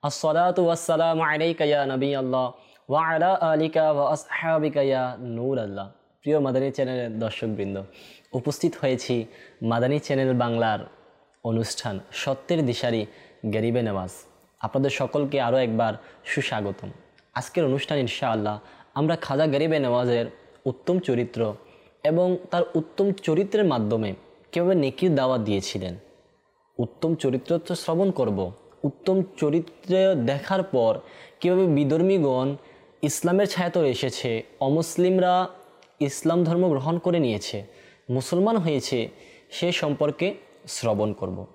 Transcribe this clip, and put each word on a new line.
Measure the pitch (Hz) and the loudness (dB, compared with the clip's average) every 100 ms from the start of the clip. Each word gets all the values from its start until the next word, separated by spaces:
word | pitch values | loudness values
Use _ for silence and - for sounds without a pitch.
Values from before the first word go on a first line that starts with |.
الصلاة | 147 - 160 156 180 180 | -6 -2 0 2 2 4
والسلام | 170 165 - 160 165 160 | 2 2 0 2 2 2
عليك | 160 151 165 165 | 0 2 0 2
يا | 151 147 139 | 2 2 2
نبي | 131 139 139 | 0 0 0
الله، | 131 127 127 - - _ _ | 0 0 -2 -4 -20 _ _
وعلى | 143 160 160 175 190 | 0 2 2 2 2
آلك | 165 156 160 160 | 2 2 2 2
وأصحابك | 156 147 139 151 - - 165 160 151 147 | 2 4 2 0 -4 -6 0 0 0 0
يا | 135 131 127 123 | 2 2 -2 -6
نور | 123 117 123 131 | -8 -6 -2 -2
الله۔ | 107 98 98 - _ _ | -4 -8 -12 -16 _ _
প্রিয় | 143 151 | 0 0
মাদানী | 135 127 135 | 2 0 -2
চ্যানেলের | 131 131 127 120 110 | -2 -2 -2 -6 -4
দর্শকবৃন্দ, | 113 - 117 104 98 98 98 - - - _ | -6 -4 -6 -4 -4 -6 -10 -18 -20 -20 _
উপস্থিত | 127 123 143 170 - | -6 -4 -2 -4 -2
হয়েছি | 139 127 - 123 113 - - _ | -2 -2 -2 -4 -4 -12 -20 _
মাদানী | 113 117 123 147 | -2 0 2 0
চ্যানেল | - 139 135 | 0 0 2
বাংলার | 123 120 117 113 104 - - - _ _ _ | 2 0 0 0 0 -6 -18 -20 _ _ _
অনুষ্ঠান | 117 113 110 - 120 98 - | -2 -2 -2 -6 -8 -8 -10
সত্যের | - - 135 - 170 135 | -8 -4 -6 -2 0 0
দিশারি | 117 123 113 107 - - - 110 | 0 -2 -2 -4 -10 -20 -10 -4
গরিবে | 107 113 120 | -2 0 0
নেওয়াজ। | 113 98 92 - - _ _ _ | 0 -2 -6 -10 -20 _ _ _
আপনাদের | 110 135 135 | -4 0 0
সকলকে | - 127 151 139 135 | 0 -2 -2 -2 0
আরও | 120 127 | 2 2
একবার | 123 110 113 104 - - - | 2 2 0 -2 -12 -20 -8
সুস্বাগতম। | - 135 113 101 98 98 - _ _ _ | -4 -2 -4 -4 -6 -12 -16 _ _ _
আজকের | - 123 - 151 | -10 -6 0 0
অনুষ্ঠান | 135 - 147 | 0 0 -2
ইনশাআল্লাহ | 123 - - 113 104 104 - - - | -2 -2 -2 0 -2 -4 -10 -20 -12
আমরা | - 156 165 | -2 0 0
খাজা | - 139 156 | -2 0 2
গরিবে | 139 160 156 | 2 2 0
নেওয়াজের | 131 120 123 117 117 - - - - | 2 2 2 2 0 -8 -20 -8 -6
উত্তম | 120 - 180 | -6 -2 -2
চরিত্র | 175 123 120 117 113 104 - - _ _ | 0 0 0 -2 -4 -4 -16 -20 _ _
এবং | 147 165 180 180 - | 0 2 2 0 -2
তার | 175 170 165 | -2 0 -2
উত্তম | 160 - 196 | -4 -2 0
চরিত্রের | 196 - 160 202 214 202 | 0 0 0 2 2 2
মাধ্যমে | 127 107 113 107 92 - - _ | 2 0 0 -2 -6 -14 -20 _
কীভাবে | 170 175 185 | -2 2 2
নেকির | 139 127 185 147 | 2 0 2 4
দাওয়াত | 131 127 | 2 2
দিয়েছিলেন, | 107 101 95 107 92 87 - _ _ _ _ _ _ - | 0 -2 -2 -6 -8 -10 -16 _ _ _ _ _ _ -6
উত্তম | 120 - 160 160 | -6 -2 -2 0
চরিত্র | 139 127 - 170 | 0 -2 0 -2
তো | - 175 | -2 -6
শ্রবণ | - 165 196 | -2 0 0
করব, | 190 120 101 90 - - - | 2 0 0 -4 -8 -20 -6
উত্তম | 143 - - 190 185 - | -6 -4 0 0 0 -2
চরিত্র | 151 160 165 - - 185 190 175 | 0 0 -2 -14 -2 2 4 4
দেখার | 117 139 - 190 | 0 -2 -2 -2
পর | 185 131 113 107 - - - _ | 0 2 2 2 -4 -20 -20 _
কীভাবে | 175 185 190 | 2 4 4
বিধর্মীগণ | 143 143 160 185 196 147 127 131 139 - - - _ | 4 2 2 4 4 2 2 0 -4 -12 -20 -20 _
ইসলামের | 151 - 175 185 202 | -4 0 0 2 2
ছায়াতলে | 185 175 175 151 | 0 -2 2 2
এসেছে, | 123 135 - 127 113 - - | 2 -2 -4 -4 -4 -6 -4
অমুসলিমরা | 135 151 160 - 180 185 180 180 185 - - - _ _ | 0 2 0 0 2 4 4 2 0 -6 -20 -20 _ _
ইসলাম | 143 - 156 170 | -4 -2 0 2
ধর্ম | 170 170 180 | 2 2 2
গ্রহণ | 143 139 170 | 2 0 -2
করে | 180 175 | 0 2
নিয়েছে, | 135 104 - 107 98 - - _ - | 2 -2 -4 -10 -10 -18 -20 _ -4
মুসলমান | 127 131 175 202 226 | -4 0 0 2 2
হয়েছে, | 165 143 - 127 113 - - - _ | 0 -2 0 -2 -4 -8 -20 -20 _
সে | - 175 | -4 -2
সম্পর্কে | 170 156 147 151 147 180 202 - - - | 0 -2 0 0 0 -4 -4 -16 -20 -14
শ্রবণ | - 117 101 107 | -6 -2 0 0
করব। | 101 95 92 95 | -2 -6 -8 -12